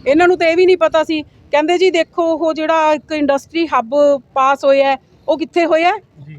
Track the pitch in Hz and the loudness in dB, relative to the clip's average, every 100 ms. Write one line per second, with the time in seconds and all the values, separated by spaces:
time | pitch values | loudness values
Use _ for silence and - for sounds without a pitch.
0 | - 302 359 349 330 339 359 359 320 320 | -2 2 2 2 0 2 2 2 2 0
1 | 311 311 294 _ - 285 311 349 370 330 | -2 -6 -8 _ -4 -2 0 2 2 0
2 | 311 - 330 311 320 311 311 320 311 302 | -4 -2 -2 -2 -2 -4 -2 0 0 -2
3 | - 311 285 277 - 330 320 269 226 285 | -4 -6 -2 -2 -4 -6 -2 -2 -2 0
4 | 285 277 _ 269 262 277 277 277 269 262 | 2 0 _ -2 0 0 0 2 2 -2
5 | _ _ - 302 320 349 330 320 349 415 | _ _ -6 -6 -4 -2 0 0 0 -2
6 | _ - 143 | _ -20 -20